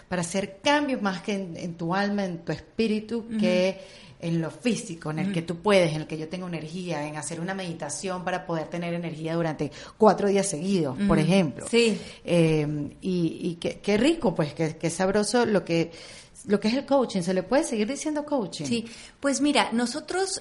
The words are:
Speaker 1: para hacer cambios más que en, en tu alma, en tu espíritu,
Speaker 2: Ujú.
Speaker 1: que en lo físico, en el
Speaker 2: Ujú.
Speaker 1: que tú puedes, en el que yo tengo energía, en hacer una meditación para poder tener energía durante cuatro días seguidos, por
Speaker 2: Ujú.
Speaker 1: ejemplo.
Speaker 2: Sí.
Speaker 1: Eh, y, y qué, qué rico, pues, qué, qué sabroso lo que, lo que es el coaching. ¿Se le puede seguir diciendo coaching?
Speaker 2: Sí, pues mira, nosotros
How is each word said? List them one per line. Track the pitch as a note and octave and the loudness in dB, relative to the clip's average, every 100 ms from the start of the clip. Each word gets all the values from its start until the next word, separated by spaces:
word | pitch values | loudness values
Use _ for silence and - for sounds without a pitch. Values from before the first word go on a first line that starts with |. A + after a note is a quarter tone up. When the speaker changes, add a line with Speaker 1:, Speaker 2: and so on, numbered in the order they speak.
| - | -6
Speaker 1:
para | F3 | -4
hacer | E3+ G3 G3+ - | -2 -2 -4 -2
cambios | D4 D4 C#4 B3 | 2 2 2 0
más | G3+ F3+ | -2 -2
que | - | -4
en, | G3 F#3 E3 | -4 -4 -8
en | F3+ | -8
tu | E3 E3 | -6 -2
alma, | F#3+ G3+ G3+ | 0 0 0
en | F#3+ E3 | -2 -4
tu | - | -6
espíritu, | D3+ - - A3+ G#3+ G#3+ A#3 A3+ | -6 -6 -2 0 0 -2 -8 -6
Speaker 2:
Ujú. | A3 | 0
Speaker 1:
que | G#3+ G3 F#3 - - - - - | 2 4 2 0 -12 -20 -20 -10
en | E3+ E3 | -2 -2
lo | D#3+ | -2
físico, | - B3 G#3 - E3 D#3 | -2 -2 -2 -4 -8 -6
en | D#3 | -4
el | F#3+ | -2
Speaker 2:
Ujú. | |
Speaker 1:
que | F3+ | -2
tú | E3 E3+ | -4 -2
puedes, | G#3 G3 E3+ | 4 4 4
en | D#3 | 0
el | D3+ | -6
que | D#3 | -8
yo | D#3 | -8
tengo | F#3 F3+ | -8 -8
energía, | E3 D#3 F3+ F3+ D3+ D3 | -8 -8 -10 -6 -6 -6
en | D3+ | -8
hacer | D3 E3 | -8 -6
una | F3+ | -6
meditación | F#3+ F3+ E3 D3+ - F#3+ F3+ | -6 -6 -8 -8 -8 -6 -6
para | F3 F3+ F3 | -4 -4 -4
poder | E3 D3+ | -4 -4
tener | E3+ F3 | -6 -4
energía | E3+ E3 D#3+ D#3+ | -4 -6 -6 -4
durante | E3 E3 D3+ D3 - - - | 0 0 -2 -4 -6 -18 4
cuatro | G#3+ F3+ G3+ | 6 6 4
días | G3 G3 | 2 2
seguidos, | D3 F#3 F#3+ C#3+ B2 G3+ | -2 0 2 0 0 4
por | D#3 | 4
Speaker 2:
Ujú. | D#3 | 6
Speaker 1:
ejemplo. | F#3+ D#3+ - - | 6 4 0 0
Speaker 2:
Sí. | A#3 A#3 F#3 - - | 4 4 2 -6 -12
Speaker 1:
Eh, | - E3+ D#3+ D#3 D3 D3+ C#3+ - | 2 4 6 4 0 -2 -6 -6
y, | F#3+ F3+ E3 - | -2 0 0 -2
y | F#3 E3 | -6 -4
qué, | - - | -6 -4
qué | - G#3 | 0 4
rico, | C4+ E4 A3 | 4 4 0
pues, | E3+ D3 | 0 -2
qué, | - D#3+ D#3+ | -2 -4 -2
qué | E3 | -4
sabroso | E3 F#3+ G#3 G#3 B3 | 0 2 2 2 2
lo | A#3 G3 | 4 2
que, | - E3 E3 - - - - - - | 2 0 0 -6 -18 -20 -20 -16 -2
lo | G3+ | 0
que | G#3+ | 2
es | |
el | C4 C4+ | 0 2
coaching. | C#4 A3+ G3 | 2 2 0
¿Se | E3+ | 0
le | F#3 | -2
puede | F3 C4+ | 2 2
seguir | - A3+ G#3+ | 2 0 -2
diciendo | C#4+ D#4 D4 | -2 -4 -4
coaching? | D4 C#4+ F#3+ - | -2 -2 -2 -6
Speaker 2:
Sí, | C#3+ A#3 A3+ - - - | -2 -2 -4 -14 -20 -4
pues | C#4 A#3+ | -2 2
mira, | D4 D4 - | 2 4 2
nosotros | A3+ A#3+ D4 - F4+ F#4+ - | 2 0 -4 -4 -2 -2 -4